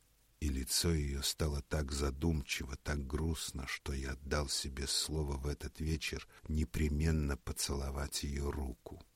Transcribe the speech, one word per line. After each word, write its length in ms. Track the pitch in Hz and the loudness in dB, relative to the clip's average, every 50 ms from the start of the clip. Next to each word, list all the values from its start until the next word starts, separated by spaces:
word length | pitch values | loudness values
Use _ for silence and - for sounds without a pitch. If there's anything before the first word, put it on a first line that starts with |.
| _ _ _ _ _ _ _ _ | _ _ _ _ _ _ _ _
И 100 | - 73 | -2 0
лицо 440 | 67 65 64 - - - - 85 82 | 0 0 0 0 2 2 4 6 4
ее 300 | 78 73 71 69 69 71 | 4 4 2 0 0 0
стало 400 | - - - 82 78 73 71 - | 0 0 2 2 2 2 0 -2
так 280 | - - 78 73 69 | 0 0 0 0 0
задумчиво, 840 | 71 71 71 69 67 69 76 85 82 76 69 - - - - 65 67 - - | 0 0 0 0 2 2 4 4 4 4 2 -2 -4 -4 -4 -6 -8 -6 -4
так 240 | - 76 73 69 64 | -2 -2 -2 0 -2
грустно, 580 | 65 69 78 82 80 - - - - 69 67 | -2 0 0 0 0 -2 -4 -6 -6 -6 -6
что 260 | - - - - - | -6 -6 -6 -4 -4
я 240 | 71 65 65 65 65 69 | -4 -2 -2 -4 -6 -6
дал 300 | 71 67 67 73 73 69 | -4 0 0 0 2 0
себе 360 | - - - 73 65 67 69 | 0 -2 -2 -4 -4 -4 -2
слово 520 | 67 - - - - 76 78 76 69 69 67 | 0 0 0 0 0 0 0 0 0 0 -2
в 100 | 67 71 | -2 -2
этот 320 | 71 - - 71 - - | -2 -2 -4 -8 -6 -4
вечер 480 | 80 78 80 76 - - - - - - - - - - | 0 0 0 0 0 -2 -4 -6 -8 -10 -16 -12 -4 0
непременно 920 | 78 78 78 - - 80 80 71 73 73 78 82 80 78 73 71 69 - | 2 2 2 2 2 2 2 2 4 4 4 6 6 4 4 2 0 -2
поцеловать 840 | - - 69 - - - 71 69 69 69 69 69 69 69 - - | -4 -6 -4 -2 -2 -2 -2 -2 -2 -2 -2 -2 -2 -2 -2 -4
ее 300 | - 71 69 71 71 71 | -2 -2 -2 -2 -2 -2
руку. 520 | 69 69 69 65 62 - - - - - - - _ | -2 -2 -4 -4 -6 -8 -12 -14 -14 -14 -16 -20 _